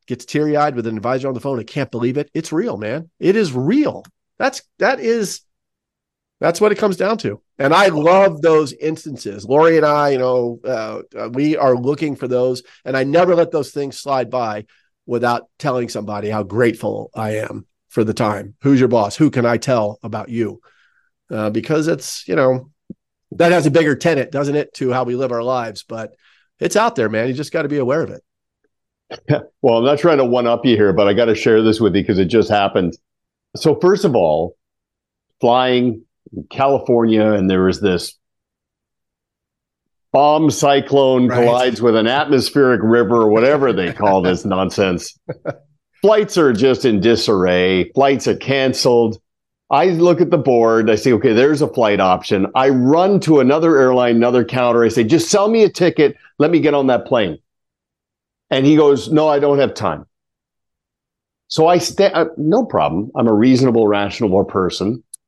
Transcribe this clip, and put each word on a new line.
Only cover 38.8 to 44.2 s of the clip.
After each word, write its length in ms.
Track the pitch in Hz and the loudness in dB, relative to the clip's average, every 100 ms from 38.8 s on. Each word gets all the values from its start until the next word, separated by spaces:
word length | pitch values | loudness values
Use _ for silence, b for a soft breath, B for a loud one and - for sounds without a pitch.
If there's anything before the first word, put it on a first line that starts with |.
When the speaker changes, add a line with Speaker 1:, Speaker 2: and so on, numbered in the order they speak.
| _ _ _ _ _ _ _ _ _ _ _ _ _ | _ _ _ _ _ _ _ _ _ _ _ _ _
Speaker 2:
bomb 380 | 139 147 156 156 | 2 2 2 0
cyclone 760 | 135 147 139 - 139 131 127 123 | 2 2 2 2 2 4 4 2
Speaker 1:
Right. 160 | 123 | 2
Speaker 2:
collides 380 | 120 120 127 113 | 2 2 0 0
with 140 | 120 110 | 2 2
an 120 | 110 | 2
atmospheric 760 | 139 147 135 - 143 131 117 | 0 0 0 2 2 2 2
river 320 | 110 117 101 120 | 2 2 2 2
or 80 | 110 | 4
whatever 440 | 110 127 147 135 | 4 2 2 0
they 180 | 95 87 | 0 -4
call 280 | - 101 95 | -2 0 2